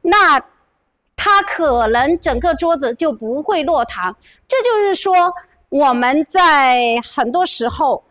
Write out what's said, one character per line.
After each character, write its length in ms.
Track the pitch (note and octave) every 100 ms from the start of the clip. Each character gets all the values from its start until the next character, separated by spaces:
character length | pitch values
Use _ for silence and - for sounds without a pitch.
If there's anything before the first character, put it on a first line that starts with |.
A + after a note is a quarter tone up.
那 360 | E4+ G4+ F4+ C#4 - _ _ _ _ _ _ -
它 240 | G4+ G4+
可 460 | G4+ - D#4 A#3+ A3
能 340 | A#3+ C#4 E4+
整 180 | E4 B3+
个 160 | E4+
桌 220 | E4 E4 E4
子 180 | C4
就 160 | A#3+ E4
不 320 | A3 A3 C4+
会 200 | D4+ F#4
落 220 | D4 D4+ A#3
堂。 280 | - F3+ - _ _ _
这 100 | C5
就 160 | A#4+ A4
是 140 | G4+
说， 380 | F#4 G4 F#4 F4 F4+ - _ _
我 240 | C#4 C#4+
们 320 | B3 B3 D4 D4+
在 680 | F#4+ E4+ D4 C4 B3 A#3+ A#3 A#3
很 160 | - A#3
多 160 | D#4+ F4+
时 220 | - A#3
候 340 | - F#3+ - _